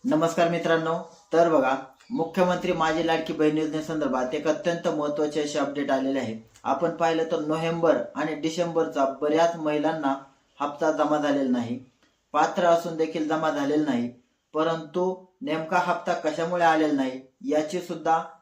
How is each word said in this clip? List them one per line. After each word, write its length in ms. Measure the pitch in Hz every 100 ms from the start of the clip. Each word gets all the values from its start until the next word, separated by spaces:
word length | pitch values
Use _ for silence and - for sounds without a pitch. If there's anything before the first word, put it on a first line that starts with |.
| -
नमस्कार 440 | 151 165 175 170
मित्रांनो, 640 | 170 165 165 160 170 - - _
तर 160 | 160 170
बघा, 260 | 151 131 135 - - -
मुख्यमंत्री 640 | 254 - - 180 175 180
माझी 340 | 165 160 160 165
लाडकी 260 | 156 -
बहीण 240 | 151 151 151
योजनेसंदर्भात 760 | 151 156 151 156 143 131 123 151
एक 120 | 151
अत्यंत 400 | 151 175 170 180
महत्त्वाचे 540 | 156 147 147 151 156
असे 180 | 147 151
अपडेट 320 | 135 143 135
आलेले 280 | 135 135 135
आहे. 300 | 113 110 - -
आपण 260 | - 135 170
पाहिलं 340 | - 165 160
तर 160 | 160 160
नोव्हेंबर 580 | 151 160 165 165 170 - - -
आणि 200 | 156 147
डिसेंबरचा 680 | 156 170 170 165 151 147 135 -
बऱ्याच 340 | 147 156 170 165
महिलांना 600 | 151 151 151 156 139 135 - _ _ _
हप्ता 320 | 147 - 160
जमा 260 | 147 - 147
झालेला 320 | 143 139 135
नाही, 300 | 123 117 123 - _ _ _ _
पात्र 320 | 147 165 -
असून 340 | 175 170 170 160
देखील 300 | 156 170 151
जमा 220 | 160 160
झालेला 340 | 143 139 151
नाही, 300 | 147 120 120 - _ _ _
परंतु 720 | 151 165 165 156 180 185 180 - _
नेमका 360 | 139 160 160 180
हप्ता 360 | 180 170 -
कशामुळे 500 | 170 156 147 170 175
आलेला 300 | 170 160 156
नाही 280 | 139 131 131 - _ 254
याची 340 | 151 156 180
सुद्धा 440 | 170 160 160 165 175 -